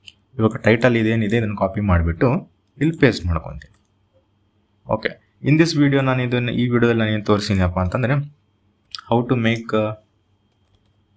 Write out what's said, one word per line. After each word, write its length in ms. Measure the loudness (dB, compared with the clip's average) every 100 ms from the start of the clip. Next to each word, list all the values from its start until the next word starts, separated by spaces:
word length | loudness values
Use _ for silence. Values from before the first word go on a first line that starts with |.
| -20 _ _ -2
ಇವಾಗ 180 | 0 2
ಟೈಟಲ್ 420 | 2 4 4 2
ಇದೇನಿದೆ 400 | 2 0 0 -2
ಇದನ್ನ 180 | -2 -2
ಕಾಪಿ 220 | -4 -2
ಮಾಡಿಬಿಟ್ಟು 720 | 2 2 2 0 0 0 -4 _ _ -4
ಇಲ್ಲಿ 160 | -4 2
ಪೇಸ್ಟ್ 280 | 2 2 -2
ಮಾಡ್ಕೊತೀನಿ. 500 | -4 -6 -14 -20 _ _ _ _ _ _ _ _ _ _ _ -6
ಓಕೆ, 460 | -4 -4 -10 _ _
in 80 | 0
this 240 | 2 2 2
video 220 | 2 2
ನಾನು 200 | 0 0
ಇದನ್ನ, 280 | 0 -2 -2
ಈ 200 | -2 0
ವಿಡಿಯೋದಲ್ಲಿ 300 | 2 2 2
ನಾನು 120 | 0
ಏನು 120 | -2
ತೋರಿಸಿದೀನಪ್ಪ 560 | 0 -2 0 0 0 0
ಅಂತಂದ್ರೆ 340 | -2 -2 -2 -2 -4 -14 _ _ _ _ _ -20 -2
how 180 | -2 0
to 80 | 0
make 380 | 0 -2 -2 -2
a 200 | -2 -6 _ _ _ _ _ _ _ _ _ _ _